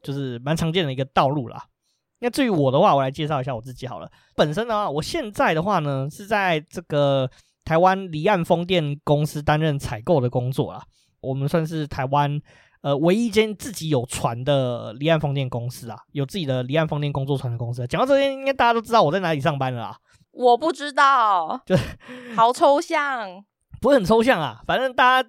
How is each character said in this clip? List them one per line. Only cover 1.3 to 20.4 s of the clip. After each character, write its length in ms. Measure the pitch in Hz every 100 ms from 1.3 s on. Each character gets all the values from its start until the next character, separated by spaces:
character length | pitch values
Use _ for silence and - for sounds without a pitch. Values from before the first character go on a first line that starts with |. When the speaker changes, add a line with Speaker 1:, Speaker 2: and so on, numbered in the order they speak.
| 147 113
Speaker 1:
啦。 160 | - - _ _ _ _ _
那 100 | -
至 140 | -
于 60 | 254
我 200 | 175 135
的 80 | 135
话， 160 | 196
我 80 | 143
来 80 | 135
介 160 | 135 147
绍 140 | 151
一 40 | 135
下 100 | 120
我 60 |
自 120 | 127
己 140 | 123 123
好 120 | 92
了。 120 | 85 _ _ -
本 180 | 151
身 140 | 156 240
的 60 |
话， 160 | 214 196
我 120 | 143
现 300 | 156 339 226
在 220 | 202 254
的 100 | 156
话 160 | 185 190
呢， 300 | 147 135 139
是 160 | - 202
在 320 | 214 190 160 151
这 120 | -
个 500 | 170 147 143 135 131 - _ _
台 140 | - 165
湾 340 | 185 190 190
离 140 | 156 175
岸 180 | 196
风 240 | 165 170 175
电 320 | 185 147 143 -
公 200 | 147 151
司 160 | 156
担 160 | 147 151
任 220 | 156 139
采 220 | - 110
购 180 | 117 160
的 100 | 123
工 220 | 127 123
作 220 | 135 104
啦。 100 | 87 - _ _ _
我 120 | -
们 140 | 135 139
算 180 | 170 160
是 220 | 160 147
台 160 | - 135
湾， 340 | 143 147 147 - _ _ _
呃， 160 | 147 139
唯 180 | 165 208
一 120 | 240
一 20 |
间 260 | 196 220 202
自 160 | -
己 160 | 190 160
有 180 | 139 113
船 360 | - 135 117
的 480 | 127 139 127 117 113
离 160 | 113 151
岸 100 | 160
风 160 | 151
电 160 | 139 131
公 200 | 123 123
司 200 | - 117
啊， 80 | 104 _
有 140 | 147 135
自 120 | 208
己 80 | 143
的 180 | 127
离 120 | 127 151
岸 100 | 160
风 140 | 147
电 140 | 147
工 120 | 143 135
作 120 | 139
船 120 | 131
的 80 | 117
公 160 | 117
司 80 | 120
啊。 60 | 123
讲 140 | -
到 40 | 262
这 120 | 277
边， 160 | 277
应 100 | 269
该 80 | 269
大 140 | 269 240
家 80 |
都 80 | 233
知 100 | 214
道 100 | 226
我 80 | 160
在 120 | 185
哪 120 | 180
里 60 | 156
上 180 | 165 139
班 160 | 131
了 80 | 123
啦。 160 | 101 - _ _ _
Speaker 2:
我 260 | -